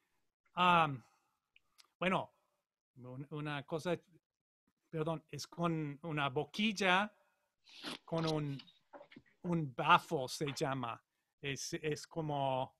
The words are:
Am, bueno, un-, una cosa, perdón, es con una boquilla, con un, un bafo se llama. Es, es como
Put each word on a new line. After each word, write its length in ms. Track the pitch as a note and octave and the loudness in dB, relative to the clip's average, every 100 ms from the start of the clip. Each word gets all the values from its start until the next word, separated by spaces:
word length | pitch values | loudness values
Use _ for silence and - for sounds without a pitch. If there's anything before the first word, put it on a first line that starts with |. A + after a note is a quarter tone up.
| _ _ _ _ _ - | _ _ _ _ _ 2
Am, 460 | F3+ F3 D#3 C3 - _ _ _ _ _ _ _ - - | 6 6 6 0 -10 _ _ _ _ _ _ _ -20 -4
bueno, 360 | F3+ F3 G#2+ _ _ _ _ _ _ B2+ | 0 0 -2 _ _ _ _ _ _ -18
un-, 300 | B2 B2+ C#3+ | -14 -12 -10
una 320 | D3+ D3+ C#3+ | -8 -6 -6
cosa, 360 | C3+ E3 F3+ E3+ _ - _ _ _ _ _ _ _ | -6 -6 -2 -4 _ -20 _ _ _ _ _ _ _
perdón, 340 | D#3+ D#3 D#3+ - | -4 -4 -4 -8
es 160 | D3 - | -12 -10
con 520 | - E3+ D#3+ D3 C#3 | -2 0 0 -4 -6
una 260 | E3+ D3+ C#3 | -6 0 0
boquilla, 840 | C3+ C#3+ - A3 G3 F#3+ F#3 G#3+ _ _ _ _ _ - - - - | 0 -4 0 0 2 4 4 2 _ _ _ _ _ -20 -14 -10 -10
con 220 | - E3 D#3+ | -4 0 2
un, 320 | D#3 D3 C3+ - _ _ - - - _ _ | 0 0 -4 -10 _ _ -20 -20 -20 _ _
un 300 | F3+ E3+ D3 | 0 0 0
bafo 540 | A#2+ D3+ E3+ - D#3 B2+ | 0 6 6 6 -2 -2
se 240 | - D3 | -2 -4
llama. 500 | C3+ D3 C3 A#2+ A2+ _ _ _ _ | 0 0 0 -4 -6 _ _ _ _
Es, 360 | C#3 C3+ - | -8 -6 -6
es 320 | D#3+ D#3 D3 - | -4 -4 -4 -6
como 680 | E3 D#3 C#3+ C#3 C3 C3 | -6 -4 0 0 0 -2